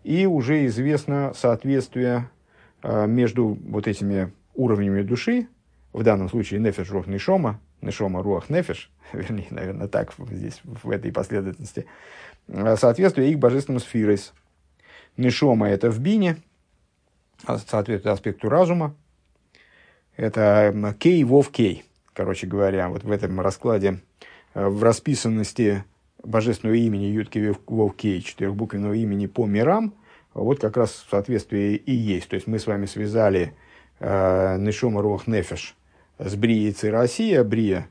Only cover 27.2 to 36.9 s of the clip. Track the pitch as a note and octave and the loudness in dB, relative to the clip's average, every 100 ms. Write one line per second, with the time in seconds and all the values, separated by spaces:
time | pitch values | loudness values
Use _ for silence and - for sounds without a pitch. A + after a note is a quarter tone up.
27.2 | G#2 A2 G#2+ G2+ - A2+ G#2 - G#2+ F#2 | -2 -2 -2 -4 -4 0 0 0 -2 -2
28.2 | - - G2 G2+ G#2+ G2+ G#2 A2 A2 G2+ | -6 -6 -4 -4 -6 -4 -2 -2 0 -2
29.2 | G2 - G#2+ G#2 C3+ G#3+ G#3+ - _ - | -2 -2 0 2 2 2 -2 -8 _ -20
30.2 | _ - A2 - G#2+ B2 A2 - - G2+ | _ -4 -2 0 0 0 -2 -2 -4 -4
31.2 | G#2 A2 - G2+ G2+ G#2 - B2 G#2+ F2 | 0 -4 -2 -2 0 -2 -2 -2 0 -4
32.2 | - F#2+ - A2 - G2+ G2 - G#2 A2+ | -4 -8 -4 -4 -2 -4 -4 -6 -2 2
33.2 | G#2+ F#2 D#2 - _ - _ - G2 G2 | 2 2 0 -6 _ -20 _ -10 -2 2
34.2 | F#2+ F#2 F#2+ F#2+ G#2 G#2 A#2+ G#2 G#2 G2+ | 2 2 2 0 -2 0 0 0 0 -2
35.2 | - G#2+ - D#2 - _ _ _ _ - | -2 -2 -2 -8 -12 _ _ _ _ -12
36.2 | G2 G2+ A#2 A2 G#2 G2+ G#2+ | -8 0 2 2 0 -2 -2